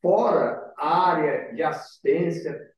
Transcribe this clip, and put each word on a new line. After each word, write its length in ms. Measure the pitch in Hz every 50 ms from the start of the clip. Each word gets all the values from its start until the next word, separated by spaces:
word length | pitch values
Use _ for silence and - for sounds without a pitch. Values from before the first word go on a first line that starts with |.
Fora 720 | - 175 196 226 240 - - - - - - - - - - -
a 320 | - - 170 175 180 -
área 420 | 160 156 151 143 - - - - 120
de 100 | - 160
assistência 960 | 156 156 - - - - _ _ 139 143 170 180 165 165 - - 151 143 - - - _